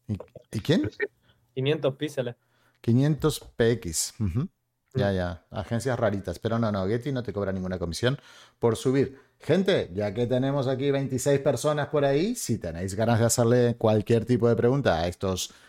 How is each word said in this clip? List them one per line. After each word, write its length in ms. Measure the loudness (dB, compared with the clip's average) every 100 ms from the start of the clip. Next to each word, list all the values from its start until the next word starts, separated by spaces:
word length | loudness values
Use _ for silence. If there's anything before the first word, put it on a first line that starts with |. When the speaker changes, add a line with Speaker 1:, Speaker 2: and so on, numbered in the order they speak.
| -8
Speaker 1:
¿Y, 60 | -8 -8 -20 _ -6
y 20 |
quién? 200 | 0 2
Speaker 2:
Pero 80 | 0
es 60 | -4
que 80 | -8 -8 _ _ _
Speaker 3:
Quinientos 400 | -4 -2 0 -2
píxeles. 400 | -4 -6 -6 -6 -10 _ _ _ _
Speaker 1:
Quinientos 600 | 0 2 4 2 0 -2 -8 0
P 140 | 2
X. 400 | 2 -2 -4 -6 -4
Ujú. 280 | -2 -2 -4 -8 _ _ _
Ya, 160 | -2 0
Speaker 3:
Mm. 20 |
Speaker 1:
ya. 300 | 0 -2 -6 _
Agencias 460 | -10 -4 -4 -2 0
raritas. 400 | 0 0 -4 -6
Pero 180 | -2 0
no, 120 | 0
no, 140 | 0 0
Getty 260 | -2 -2
no 100 | -6
te 100 | -4
cobra 200 | -4 -4
ninguna 260 | -4 -4 -4
comisión 400 | -4 -2 0 -2 -8 -20 -20 _
por 180 | 0 2
subir. 420 | 0 2 0 -4 _ _
Gente, 480 | 0 0 2 0 0
ya 180 | -4 -4
que 140 | -2 0
tenemos 400 | 0 0 0 -2
aquí 220 | 0 0
veintiséis 500 | 0 -2 -2 2 2
personas 460 | 2 0 0 0 0
por 160 | 0
ahí, 300 | 2 2 0
si 240 | -2 -2 -2
tenéis 360 | -4 -6 -6 -2
ganas 240 | 2 4
de 60 | 2
hacerle 500 | 4 4 4 4 2
cualquier 460 | 2 2 4 2
tipo 240 | 2 2 4
de 80 | 4
pregunta 400 | 2 2 2 2
a 100 | 0
estos 480 | -2 -2 -2 -4 -12